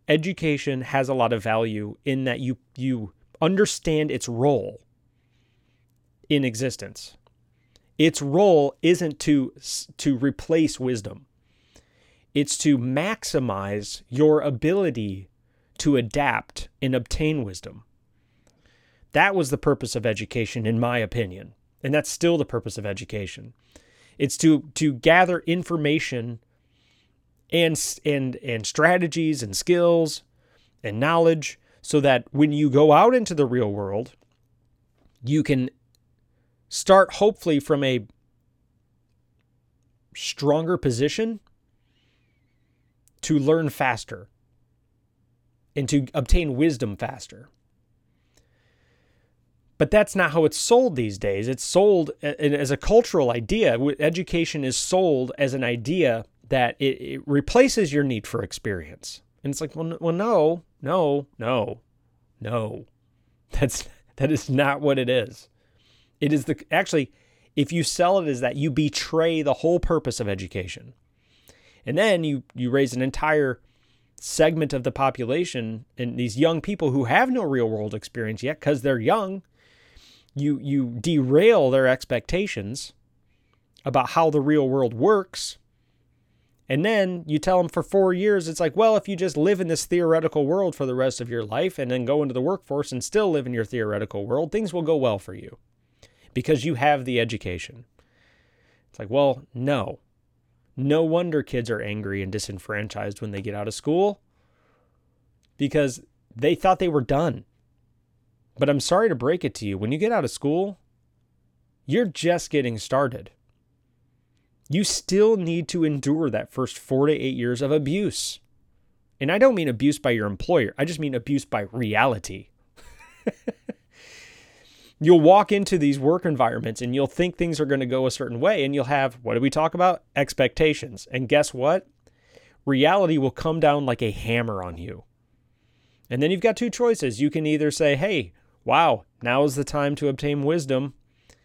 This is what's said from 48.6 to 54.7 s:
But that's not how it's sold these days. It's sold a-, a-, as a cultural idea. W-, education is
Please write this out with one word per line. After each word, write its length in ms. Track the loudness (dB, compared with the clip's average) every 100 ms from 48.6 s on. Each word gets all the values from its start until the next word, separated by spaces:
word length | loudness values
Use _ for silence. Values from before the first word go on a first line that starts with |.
| _ _ _ _ _ _ _ _ _ _ _ -2
But 140 | 2
that's 240 | 4 4 2
not 160 | 0
how 120 | 4
it's 140 | 2 2
sold 400 | 4 4 4 0
these 200 | -4 -4
days. 300 | -2 -2 -2
It's 160 | -6
sold 480 | 0 4 6 4 2 -4
a-, 140 | -6 -2
a-, 220 | 0 0
as 100 | 0
a 80 | -2
cultural 540 | 4 4 4 2 2
idea. 420 | 0 -2 2 2
W-, 220 | 2 0 0
education 640 | 0 0 -2 -2 -2 -4
is 120 | -4